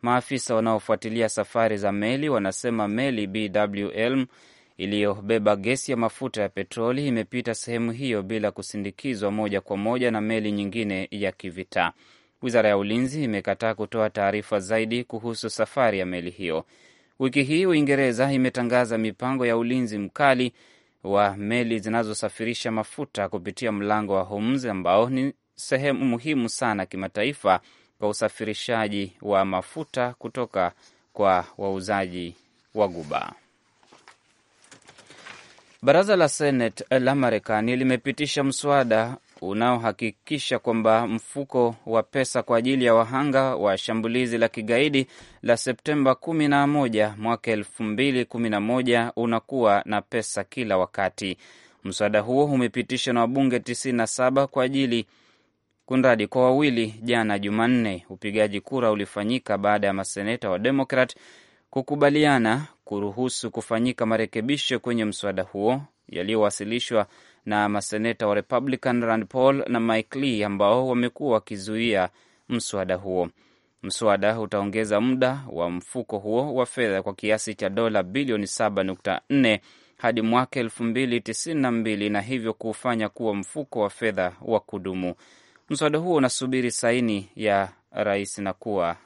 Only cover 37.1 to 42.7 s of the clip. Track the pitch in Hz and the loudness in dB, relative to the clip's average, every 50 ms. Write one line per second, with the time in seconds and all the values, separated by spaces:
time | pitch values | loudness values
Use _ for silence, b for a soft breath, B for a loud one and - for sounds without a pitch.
37.1 | 139 143 131 120 113 104 - - 110 107 110 117 127 127 131 131 127 120 _ 139 | 2 4 2 2 2 0 0 0 0 0 2 0 0 2 2 2 0 0 _ -4
38.1 | 123 - 147 139 - 151 139 139 131 - - 147 143 139 131 117 110 110 113 117 | -2 -2 -2 -2 0 0 0 0 -2 -2 0 2 4 4 4 4 4 2 2 0
39.1 | 131 - _ _ _ - - 92 98 107 117 123 123 120 113 113 101 - 117 110 | -4 -12 _ _ _ -10 -6 -4 0 2 2 2 2 2 0 -2 -2 -2 -6 -6
40.1 | - _ _ - 156 143 - - 127 113 _ 123 117 113 107 110 110 113 117 107 | -6 _ _ -6 -6 -4 -2 -2 -2 -2 _ 0 0 2 4 4 4 4 4 0
41.1 | 110 113 - - - 139 143 135 - 127 120 117 113 - _ - 113 113 107 _ | -4 -4 -6 -8 -10 -10 -10 -2 0 2 2 2 0 -4 _ -2 0 0 0 _
42.1 | - 139 131 - - 127 113 - 123 117 117 127 | -2 -2 -2 0 -2 -4 0 2 0 2 2 2